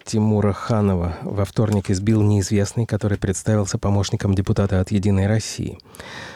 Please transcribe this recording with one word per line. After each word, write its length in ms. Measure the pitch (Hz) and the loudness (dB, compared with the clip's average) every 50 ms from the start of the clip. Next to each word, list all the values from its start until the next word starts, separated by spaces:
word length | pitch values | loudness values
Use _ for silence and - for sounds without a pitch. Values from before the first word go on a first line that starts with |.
| - | -10
Тимура 480 | - - 110 107 110 107 104 101 104 92 | -4 0 2 2 4 4 4 2 2 0
Ханова 640 | - - - 120 107 104 98 95 90 85 87 85 - - | -2 -2 -2 0 2 2 2 2 2 0 -2 -4 -6 -8
во 220 | 92 - 101 98 | -6 -4 -2 -2
вторник 440 | - - - 113 107 107 101 95 - | -2 0 0 0 2 2 0 0 0
избил 320 | 101 92 101 107 110 107 104 | -2 -2 2 2 2 4 4
неизвестный, 640 | 104 104 101 92 - 110 101 98 - - 120 113 | 4 2 2 2 0 0 0 0 0 -2 -4 -4
который 320 | - 113 104 - 104 101 | -2 -2 -2 -2 -2 -2
представился 600 | - - 95 92 - - - 110 107 101 98 - 113 | -2 -2 -2 -4 -2 0 0 2 2 0 0 -2 -2
помощником 560 | - 101 101 101 98 - - - - 101 95 | 0 0 0 0 0 0 -2 -2 0 0 0
депутата 460 | 92 95 - 110 - 101 98 95 92 | 0 2 0 2 2 2 2 2 0
от 100 | 92 - | 0 0
"Единой 380 | 110 101 95 104 98 95 95 101 | 0 0 2 2 2 2 2 2
России". 500 | 110 113 - - - - - - - - - - - - - - - - - - - | 2 0 -2 -4 -8 -8 -8 -8 -8 -12 -16 -20 -20 -20 -18 -16 -16 -16 -16 -16 -18